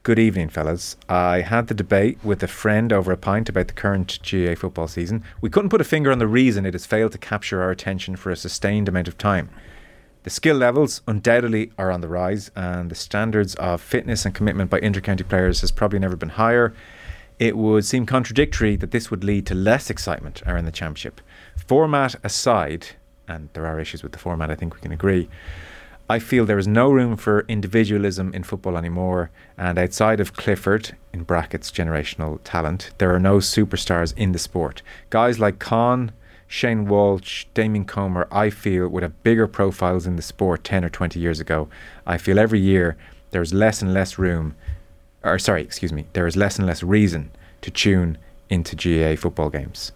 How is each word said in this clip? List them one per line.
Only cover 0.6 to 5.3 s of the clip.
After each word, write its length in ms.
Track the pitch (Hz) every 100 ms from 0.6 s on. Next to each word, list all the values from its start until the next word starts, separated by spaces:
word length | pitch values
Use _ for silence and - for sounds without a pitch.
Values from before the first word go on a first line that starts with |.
| 78 87 - - -
I 320 | 90 90 90
had 260 | 90 113 117
the 60 |
debate 440 | 104 92 98 107 -
with 180 | 107 101
a 60 | -
friend 460 | - 110 107 117
over 180 | 104 92
a 60 | 92
pint 320 | - 104 113
about 180 | 95 90
the 60 |
current 460 | - 101 98 92 -
G 240 | - 95 87
A 80 | 85
football 320 | 92 85 82
season. 340 | - 87 110 -